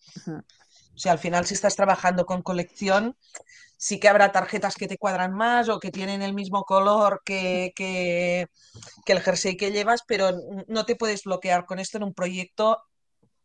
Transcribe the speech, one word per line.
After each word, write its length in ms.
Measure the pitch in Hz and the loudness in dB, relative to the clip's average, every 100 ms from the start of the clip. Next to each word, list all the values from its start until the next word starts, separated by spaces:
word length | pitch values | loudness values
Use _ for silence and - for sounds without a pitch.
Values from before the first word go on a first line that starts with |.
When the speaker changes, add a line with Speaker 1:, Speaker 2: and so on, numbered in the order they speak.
| - - | -20 -14
Speaker 1:
Ujú. 240 | - 156 - _ _ _ _ | -10 -12 -14 _ _ _ _
Speaker 2:
O 40 | - | -4
sea, 140 | 185 | 0
al 60 | 165 | 0
final, 280 | 180 175 180 | 0 -2 -2
si 80 | |
estás 200 | 196 202 | 0 0
trabajando 520 | - 196 180 185 180 175 | 2 2 2 2 0 0
con 160 | 185 | -4
colección, 720 | - 180 175 - 196 190 226 - _ - - - - _ | -4 -4 -4 -4 2 2 2 -6 _ -20 -20 -20 -20 _
sí 220 | - 202 | -6 2
que 100 | 208 | 6
habrá 220 | 202 202 | 8 6
tarjetas 460 | - - 214 196 - | 4 0 -2 -4 -4
que 100 | 190 | -8
te 120 | 190 | -4
cuadran 340 | 202 185 185 | -2 -2 -2
más 360 | 190 233 240 226 | 0 2 2 2
o 120 | 208 | -2
que 100 | 190 | -6
tienen 320 | 190 190 196 | -6 -6 -4
el 120 | 196 | -4
mismo 300 | 202 196 196 | -6 -4 -4
color 580 | 190 190 196 214 208 190 | 2 4 6 6 4 2
que, 480 | - 196 185 180 180 | -2 -4 -2 -2 -2
que, 720 | - 190 185 180 175 180 180 175 _ _ - - - | -4 -6 -2 0 0 0 -2 -4 _ _ -20 -20 -10
que 80 | - | 0
el 80 | 190 | 2
jersey 360 | 190 180 196 185 | 2 0 -2 -2
que 160 | 202 | -2
llevas, 300 | 208 208 233 - | 0 0 0 0
pero 220 | 214 190 | 0 0
n-, 360 | 180 165 196 175 | 0 -6 -14 -6
no 160 | 220 | -4
te 100 | 214 240 | -2 -2
puedes 280 | 226 202 | -2 -4
bloquear 420 | 202 185 185 175 175 | -4 -4 0 0 0
con 120 | 185 | -8
esto 180 | 190 220 | -8 -6
en 80 | |
un 100 | 202 | -8
proyecto 640 | - 180 185 180 - 214 220 - _ _ _ _ _ | -4 -4 -4 -8 0 2 0 -4 _ _ _ _ _